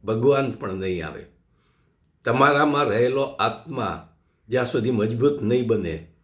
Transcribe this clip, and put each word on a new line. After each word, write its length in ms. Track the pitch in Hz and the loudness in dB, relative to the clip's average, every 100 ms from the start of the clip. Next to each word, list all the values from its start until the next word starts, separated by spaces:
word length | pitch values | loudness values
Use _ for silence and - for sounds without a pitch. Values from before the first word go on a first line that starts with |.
ભગવાન 460 | 101 110 123 139 135 | -2 2 4 4 0
પણ 240 | - 101 | -4 -8
નહીં 320 | 95 95 90 78 | -6 -4 -4 -6
આવે. 200 | - - _ _ _ _ _ _ _ _ _ | -12 -18 _ _ _ _ _ _ _ _ _
તમારામાં 600 | - 123 139 143 147 143 | -2 4 4 6 2 2
રહેલો 380 | 135 104 123 135 | 0 2 2 2
આત્મા 960 | 135 - 113 - - 131 104 80 - _ _ _ _ | -2 -2 -2 -4 -10 -6 -6 -6 -14 _ _ _ _
જ્યાં 160 | 123 | -2
સુધી 260 | 123 135 110 | 0 -2 0
મજબૂત 520 | 113 107 117 139 143 | 0 0 2 0 2
નહીં 240 | 107 123 117 | 0 0 2
બને 460 | 110 90 80 - _ | 0 -2 -8 -12 _